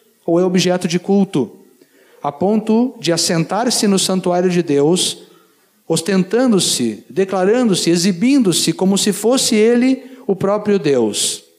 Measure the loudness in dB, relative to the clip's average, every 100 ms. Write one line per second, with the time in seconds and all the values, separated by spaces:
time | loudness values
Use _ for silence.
0 | _ _ -2 0 2 2 0 0 -2 -4
1 | 0 0 2 0 -4 -8 -20 _ _ _
2 | _ _ -8 -2 0 0 0 0 0 -4
3 | -4 -2 -2 -2 -2 -2 -2 0 0 0
4 | 0 -2 -2 0 0 0 0 2 2 2
5 | -2 -8 -16 -20 _ _ _ _ -6 -4
6 | 0 0 0 0 2 2 0 -2 -4 -6
7 | -8 -4 -2 0 0 2 2 0 0 0
8 | 0 0 2 2 2 0 0 0 0 0
9 | 0 -2 0 0 2 2 4 4 2 0
10 | -4 -12 -6 -4 -2 -2 0 0 2 2
11 | 0 -2 -6 -6 -14